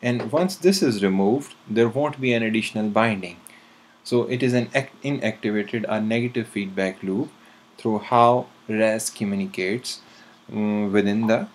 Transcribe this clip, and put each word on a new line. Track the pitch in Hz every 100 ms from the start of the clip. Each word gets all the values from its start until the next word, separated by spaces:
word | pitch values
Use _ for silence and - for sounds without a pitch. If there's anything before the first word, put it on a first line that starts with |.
And | 123 120 113
once | 139 185 -
this | 175 196
is | 151 107
removed, | 98 95 98 131 143 - -
there | 110 117
won't | 117 147 139
be | 131
an | 117
additional | 113 113 107 110 107
binding. | 107 113 101 90 85 - - - - _ _
So | - 120
it | 117 123
is | 127
an | 123 117
act-, | 139 135 -
inactivated | 139 139 110 107 110 104 104 117 104
or | 107
negative | 107 113 120 120 113
feedback | - 98 95 95 92
loop | 95 95 147 - - - _ _
through | 117 107
how | - 120 120 123 127 - -
ras | 110 110 110 -
communicates, | - 104 98 95 - 92 113 123 - - - - - _
um, | 110 104 104 104
within | 101 101 104 113
the | 113 202